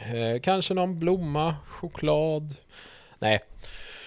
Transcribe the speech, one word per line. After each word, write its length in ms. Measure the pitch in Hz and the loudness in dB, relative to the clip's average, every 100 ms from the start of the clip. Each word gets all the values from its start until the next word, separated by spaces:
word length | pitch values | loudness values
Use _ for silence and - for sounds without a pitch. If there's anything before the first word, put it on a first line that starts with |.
| 110 | -6
Eh, 280 | 117 113 120 | -2 0 0
kanske 320 | 175 190 - | 2 2 2
någon 260 | 185 180 175 | 0 0 0
blomma, 560 | 170 185 160 147 165 151 - | 2 2 2 0 0 -2 -10
choklad. 880 | - 170 - 151 151 160 151 151 139 _ - - - - - | -10 -10 -2 2 4 2 0 -4 -12 _ -20 -20 -20 -20 -2
Nej, 200 | 110 107 - - - - - - | 2 2 2 -16 -14 -14 -14 -16